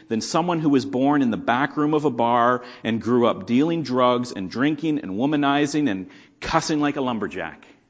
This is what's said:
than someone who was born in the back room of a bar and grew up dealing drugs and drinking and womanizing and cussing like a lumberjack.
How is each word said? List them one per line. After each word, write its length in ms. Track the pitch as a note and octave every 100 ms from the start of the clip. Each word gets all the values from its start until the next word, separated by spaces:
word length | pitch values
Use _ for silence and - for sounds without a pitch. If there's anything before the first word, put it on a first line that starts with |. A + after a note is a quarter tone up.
| -
than 140 | A2+
someone 400 | - E3+ F3 E3
who 80 | D#3
was 160 | C#3 A2
born 360 | B2 C3+ D3
in 100 | B2+
the 40 | G2+
back 400 | - B2 C#3+ -
room 180 | D3
of 120 | D#3 D3
a 40 |
bar 540 | A#2+ A#2 A#2+ A#2+ B2 - - A2+
and 160 | A2+
grew 260 | G#2+ B2 A#2
up 180 | F#2 G2
dealing 380 | A#2+ D#3 E3+
drugs 480 | B2+ B2+ B2 B2 B2
and 180 | - F#2
drinking 500 | A2 C#3+ D3+ D#3+ D3+
and 120 | - F#2+
womanizing 720 | C#3 D3+ C#3+ C#3+ D3 D3+ C#3+
and 180 | F#2+ F#2 - - _
cussing 400 | - E3 D3+ D#3
like 160 | D3 D3
a 60 |
lumberjack. 640 | B2+ A2+ G2 F#2 E2 D2 - _